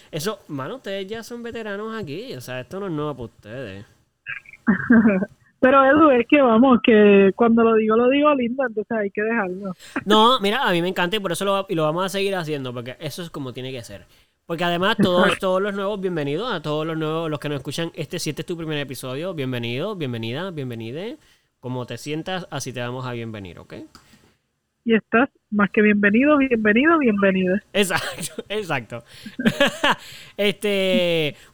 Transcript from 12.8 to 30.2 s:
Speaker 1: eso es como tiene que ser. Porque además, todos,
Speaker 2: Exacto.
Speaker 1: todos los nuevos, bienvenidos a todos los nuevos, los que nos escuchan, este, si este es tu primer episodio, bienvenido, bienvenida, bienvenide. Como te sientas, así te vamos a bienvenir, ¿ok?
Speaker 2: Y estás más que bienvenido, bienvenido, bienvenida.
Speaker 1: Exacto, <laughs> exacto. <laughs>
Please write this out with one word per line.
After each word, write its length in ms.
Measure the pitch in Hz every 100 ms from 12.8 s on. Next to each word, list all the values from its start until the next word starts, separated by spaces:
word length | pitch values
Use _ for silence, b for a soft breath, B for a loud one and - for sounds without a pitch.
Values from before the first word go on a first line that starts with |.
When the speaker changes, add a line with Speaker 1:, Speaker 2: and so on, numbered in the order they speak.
| 120 123
Speaker 1:
eso 220 | 156 185
es 80 | 175
como 240 | 156 131
tiene 180 | 120 127
que 120 | 131
ser. 220 | 110 95 - _ _ _ -
Porque 160 | 170
además, 340 | 175 170 196 220
todos, 280 | 190 180 185
Speaker 2:
Exacto. 220 | - 190
Speaker 1:
todos 140 | 185
los 140 | 202 202
nuevos, 260 | 196 208
bienvenidos 500 | 185 165 143 151 247
a 120 | 180
todos 240 | 151 151 160
los 100 | 160
nuevos, 320 | 156 160 165
los 100 | 147
que 80 | 147
nos 80 | 143
escuchan, 340 | 147 151 165
este, 240 | - 143 175
si 140 | 156
este 100 | 143
es 40 | 156
tu 100 | 165
primer 220 | 156 147
episodio, 560 | 131 127 131 135 185 160
bienvenido, 600 | 131 120 117 123 196 196
bienvenida, 540 | 131 117 113 135 190
bienvenide. 680 | 156 127 113 113 147 220 302 _ _ _ _
Como 260 | 123 127 120
te 140 | 117
sientas, 480 | 147 156 156 185 -
así 240 | 143 131
te 60 | 123
vamos 240 | 120 127 127
a 60 |
bienvenir, 480 | 120 113 107 92 -
¿ok? 160 | - - 311 - b b b b _ _ _ _
Speaker 2:
Y 120 | 233 220
estás 340 | - 226 269 _ -
más 180 | 208 196
que 140 | -
bienvenido, 540 | 208 208 202 220 285 294
bienvenido, 580 | 269 233 214 220 311 330
bienvenida. 640 | 247 202 196 190 185 196 -
Speaker 1:
Exacto, 720 | 196 185 175 - - 165 - -
<laughs> 40 |
exacto. 540 | 214 175 139 107 117 - B 220 B
<laughs> 1000 | 240 - 269 - 285 - - -